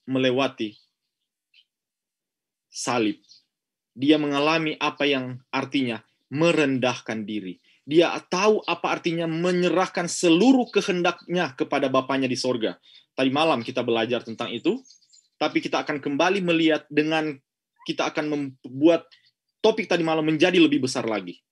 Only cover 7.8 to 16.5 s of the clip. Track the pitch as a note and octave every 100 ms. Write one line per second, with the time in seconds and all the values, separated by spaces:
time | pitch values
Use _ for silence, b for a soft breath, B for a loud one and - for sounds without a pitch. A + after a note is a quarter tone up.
7.8 | - D#3+ D#3+ C3 - F3+ G#3+ G#3+ - E3+
8.8 | - D#3+ F3+ E3 E3 D#3+ F3 F3+ F3 D#3+
9.8 | F#3 - F3 - F3 E3 A#3+ C4 A#3 G3+
10.8 | F3+ F3+ F3 F3 - F3+ D#3 - D3+ C#3+
11.8 | C#3 C3 C3 C3+ C3 B2 C3 B2 G#2 E2+
12.8 | b b b - C3+ C#3 D#3+ C3 A#2 B2+
13.8 | A#2+ A2+ A2+ A#2+ A2+ A2 A#2+ A2+ D#3+ B3+
14.8 | - _ _ _ _ - D#3 D#3+ D3 C#3
15.8 | C#3 D3 C#3+ C#3+ F3 G3 F3